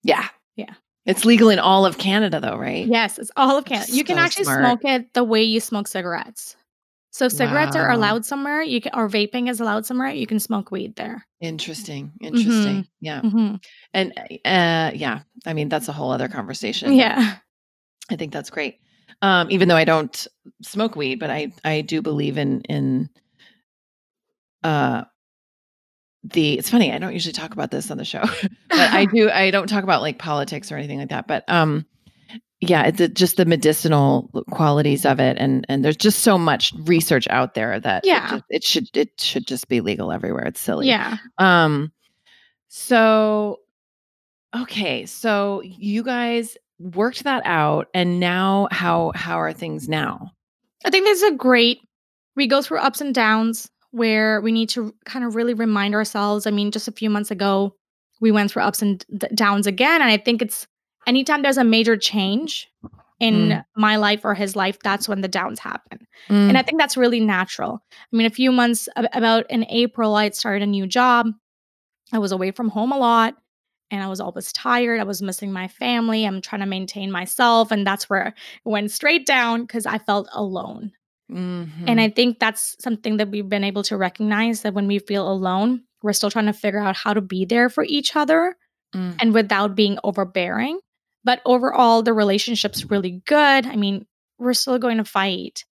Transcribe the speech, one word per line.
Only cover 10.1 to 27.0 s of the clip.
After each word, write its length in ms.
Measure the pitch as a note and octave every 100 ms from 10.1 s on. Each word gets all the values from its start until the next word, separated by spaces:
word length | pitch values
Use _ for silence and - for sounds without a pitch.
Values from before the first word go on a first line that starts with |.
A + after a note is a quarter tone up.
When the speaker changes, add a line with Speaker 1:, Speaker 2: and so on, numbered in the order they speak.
Speaker 2:
you 180 | C#4+ A3
can 100 | G#3+
smoke 320 | - G#3+ G3+
weed 240 | F#3+ -
there. 320 | - - A#3 _ _
Speaker 1:
Interesting. 720 | E3 D#3+ E3 D#3 G#3 C#3+ C#3 D3+
Speaker 2:
Mm-hmm. 20 | D#3+ A#3+
Speaker 1:
Interesting. 500 | A3 A3 G#3 G3 F#3 _
Yeah. 200 | D#3 D3
Speaker 2:
Mm-hmm. 340 | A3 G#3+ G#3+ G3+ - - _
Speaker 1:
And, 200 | F#3 F#3+ - - -
uh, 480 | - F#3 E3+ E3 D#3+
yeah, 280 | - D3 D3+ - -
I 80 | -
mean, 160 | D#3 D3
that's 200 | D#3 -
a 40 |
whole 200 | D3 C3+
other 160 | C3 B2+
conversation, 640 | C#3 G2+ - - - -
but 40 |
Speaker 2:
Yeah. 400 | C4+ A#3 - A3 F#3+ _ _ _ _ _ _ -
Speaker 1:
I 40 |
think 180 | E3 D#3+
that's 160 | D#3 -
great. 280 | - C#3+ - _ _ _ -
Um, 280 | G3 F3+ E3+
even 160 | F#3+ F3
though 80 | E3
I 80 |
don't 400 | D#3+ D#3+ D3 - - _ - _
smoke 320 | - G3 A3
weed, 240 | F3 C#3 B2+
but 120 | D3+
I, 200 | C3+ D3 -
I 160 | D#3 D#3
do 200 | D3+ D#3+
believe 380 | D#3 D3 D3 C#3
in, 220 | C#3+ C3
in, 500 | - D3 C3+ C3 D3 _ _ _ _ _ _ _ _ _ _ _ _ _ _ _
uh, 400 | D#3+ D3+ C3 A#2 - _ _ _ _ _ _ _ _ _ _ _
the, 360 | - E3+ D3+ D3
it's 120 | -
funny, 220 | A#3+ E3+
I 60 |
don't 140 | C#3+